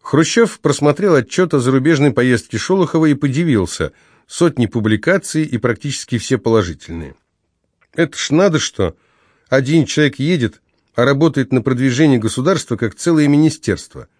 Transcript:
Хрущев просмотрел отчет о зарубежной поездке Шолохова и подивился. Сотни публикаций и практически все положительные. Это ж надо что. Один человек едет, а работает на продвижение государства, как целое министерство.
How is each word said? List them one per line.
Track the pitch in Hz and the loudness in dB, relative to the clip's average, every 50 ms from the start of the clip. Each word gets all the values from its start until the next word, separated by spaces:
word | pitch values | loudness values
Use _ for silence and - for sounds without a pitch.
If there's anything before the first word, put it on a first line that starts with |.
Хрущев | _ - - 147 160 - - 233 233 202 - - | _ 0 2 2 2 2 2 2 2 2 0 -4
просмотрел | _ 147 135 - 143 147 143 - 190 202 170 | _ -2 -2 2 2 0 0 2 2 2 2
отчет | 139 117 - - - 185 165 160 | 2 0 -2 -2 -2 0 0 0
о | 143 | 0
зарубежной | 120 127 127 135 127 151 - 135 143 147 | 0 2 0 2 2 2 2 2 2 0
поездке | 107 - 123 127 123 110 - - - 110 | 2 2 2 2 2 0 -2 -6 -8 -8
Шолохова | - - 185 196 180 - - 165 160 | -2 -2 0 0 0 0 0 0 2
и | 156 143 | 2 0
подивился. | - - 143 123 147 175 165 135 104 90 82 - - 85 69 _ _ _ _ _ _ _ | 0 -2 -2 -2 0 0 0 2 0 0 -2 -4 -6 -8 -8 _ _ _ _ _ _ _
Сотни | _ - - 175 170 - - 120 | _ -4 0 0 0 2 0 -2
публикаций | 101 - 120 104 107 107 107 - 160 185 190 - - - 156 156 | -2 -2 -2 0 0 0 0 0 0 0 0 -2 -4 -4 -4 -4
и | 147 - | -4 -4
практически | 113 - 120 117 - - 147 131 - - _ - 113 | -4 -2 -2 -4 -4 -6 -10 -10 -10 -8 _ -6 -6
все | 104 - 135 | -2 -2 -2
положительные. | 113 - 117 113 110 95 87 78 71 - - 85 85 78 69 67 _ _ _ _ _ _ _ _ _ _ _ _ _ _ _ _ | -2 0 0 0 0 0 -2 -6 -12 -14 -14 -12 -12 -12 -14 -16 _ _ _ _ _ _ _ _ _ _ _ _ _ _ _ _
Это | - 170 - - - | -4 -4 -4 -4 -10
ж | - - | -6 0
надо | 139 160 190 202 160 151 | 2 2 2 4 2 0
что. | - - _ - 98 82 - _ _ _ _ _ _ _ _ _ _ _ | -4 -4 _ -4 -4 -4 -4 _ _ _ _ _ _ _ _ _ _ _
Один | 131 135 135 127 156 165 139 | 0 0 0 2 2 2 2
человек | 101 - - 151 143 - - | 0 0 0 0 0 0 -2
едет, | 135 156 180 160 120 107 - _ _ _ _ _ _ _ _ | -2 -2 0 0 -2 -4 -4 _ _ _ _ _ _ _ _
а | - 123 | 0 0
работает | 135 139 135 160 165 135 143 131 - | 2 2 2 2 0 0 0 -4 0
на | 131 127 | -2 -2
продвижение | 107 135 131 123 131 135 120 127 160 151 135 120 | 0 0 -2 0 0 -2 0 2 2 4 2 2
государства, | 107 110 - - 131 170 190 156 - - 120 | 0 -2 -4 -2 -2 0 -2 -2 -2 -6 -6
как | 104 120 107 - | -4 -4 -6 -6
целое | - - 170 170 156 147 143 | -4 -2 0 2 2 2 4
министерство. | 147 147 156 156 151 - - - 95 - - - _ - - _ _ | 4 4 2 2 0 -2 -4 -4 -4 -4 -6 -18 _ -20 -20 _ _